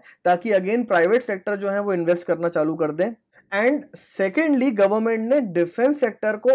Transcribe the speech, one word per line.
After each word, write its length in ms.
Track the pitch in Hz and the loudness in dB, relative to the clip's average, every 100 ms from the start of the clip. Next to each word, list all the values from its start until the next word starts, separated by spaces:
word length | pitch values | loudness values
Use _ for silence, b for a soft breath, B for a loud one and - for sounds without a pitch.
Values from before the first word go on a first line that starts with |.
| B B | B B
ताकि 280 | 180 180 220 | 0 0 0
again 340 | 196 185 233 220 | -2 0 -2 0
प्राइवेट 340 | 170 180 240 | 2 2 2
सेक्टर 340 | 254 190 208 202 | -2 -6 -6 -6
जो 140 | 202 | -4
है 100 | 202 | -4
वो 120 | 202 | -2
इन्वेस्ट 340 | 180 165 175 180 | 0 0 0 -2
करना 220 | 165 170 | -2 -2
चालू 260 | 165 151 | 0 -2
कर 180 | 160 151 | -2 -4
दें। 180 | 151 214 233 _ b b | -2 -4 -6 _ b b
And 320 | 196 240 294 - - | 0 0 0 -4 -20
secondly, 720 | - - 190 302 320 269 269 214 | -10 -4 -2 0 2 2 2 2
गवर्नमेंट 520 | - 214 226 220 226 | 2 2 0 -2 0
ने 80 | 285 | 0
डिफेंस 600 | 220 170 175 - 254 294 | 0 -2 -2 0 0 2
सेक्टर 360 | 226 - 214 208 | -2 -2 -4 0
को 140 | 247 | 2